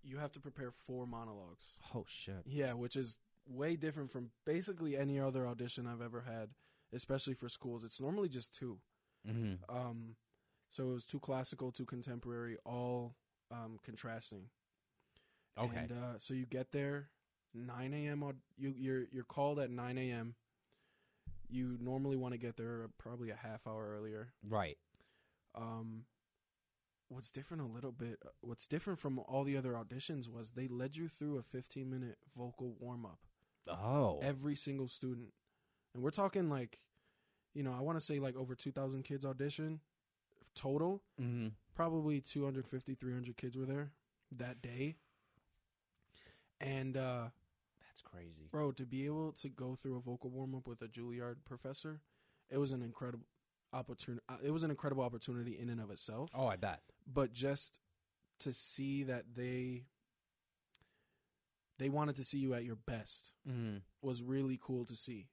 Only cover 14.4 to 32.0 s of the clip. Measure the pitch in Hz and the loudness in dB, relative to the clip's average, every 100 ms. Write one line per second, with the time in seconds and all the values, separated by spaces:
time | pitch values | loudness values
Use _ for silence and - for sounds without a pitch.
14.4 | 98 _ _ _ _ _ _ - _ _ | -12 _ _ _ _ _ _ -20 _ _
15.4 | _ - 120 98 78 120 123 117 - 131 | _ 0 2 2 -2 -2 -2 -4 -2 0
16.4 | 127 127 131 143 139 143 143 _ _ _ | 0 0 0 2 2 0 -4 _ _ _
17.4 | _ 120 123 123 131 147 147 147 143 131 | _ -8 -6 -2 -2 0 0 0 0 -4
18.4 | - - 135 131 131 131 123 131 120 - | -10 -4 -2 2 4 4 2 -4 -4 4
19.4 | 143 147 131 123 123 127 127 120 113 120 | 4 6 2 0 0 0 2 0 -2 -6
20.4 | _ _ _ _ _ _ _ _ - - | _ _ _ _ _ _ _ _ -8 -6
21.4 | - 127 127 123 120 131 139 135 127 120 | -2 2 2 2 0 2 4 4 2 0
22.4 | 120 113 113 117 113 - 120 120 117 107 | -2 -2 -2 -2 -6 -8 -8 -4 -4 -4
23.4 | 110 107 - 110 107 107 107 107 117 _ | -6 -6 -4 -4 -2 -2 -4 -4 -6 _
24.4 | 104 107 87 71 _ _ - _ _ _ | 2 4 4 0 _ _ -20 _ _ _
25.4 | _ - 113 113 113 110 120 _ _ _ | _ -6 -4 -2 -4 -6 -10 _ _ _
26.4 | _ _ _ _ _ _ _ 127 117 - | _ _ _ _ _ _ _ -10 -8 -8
27.4 | 139 170 135 113 131 123 117 113 - - | -6 -4 -2 -2 -4 -4 -4 -4 -10 -12
28.4 | 120 117 - 151 202 175 147 131 - 135 | -6 -6 0 0 0 0 0 0 2 2
29.4 | 139 139 127 120 110 123 - 151 117 117 | 4 4 2 0 -2 -6 -2 -2 -2 -6
30.4 | 113 123 131 123 131 147 165 - 147 143 | -8 -4 -2 0 0 0 -4 -2 0 0
31.4 | 117 127 127 - 131 131 | 0 -6 -6 -6 -2 -2